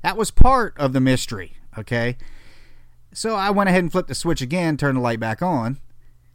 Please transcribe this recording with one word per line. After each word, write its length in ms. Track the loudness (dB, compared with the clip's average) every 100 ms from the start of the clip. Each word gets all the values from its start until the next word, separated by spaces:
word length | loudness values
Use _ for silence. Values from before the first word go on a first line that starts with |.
that 140 | -4 -4
was 120 | 0
part 480 | 10 10 10 -2 -4
of 140 | -2
the 80 | 0
mystery, 560 | 0 0 -2 -10 -12 -18 -18 -16
okay? 400 | -6 -4 -4 -6 -12 -16 -20 -20 -20 -20 -20 -20 -20
So 220 | -10 -6 -4
I 140 | -2
went 200 | 0 2
ahead 140 | 2
and 80 | 2
flipped 180 | -4 -4
the 40 |
switch 280 | -6 -4 -4
again, 340 | -4 -4 -4 -2
turned 220 | -2 -2
the 40 |
light 200 | -2 -4
back 200 | -6 -6
on. 380 | -4 -4 -6 -8 -14 -20 -20 -20 _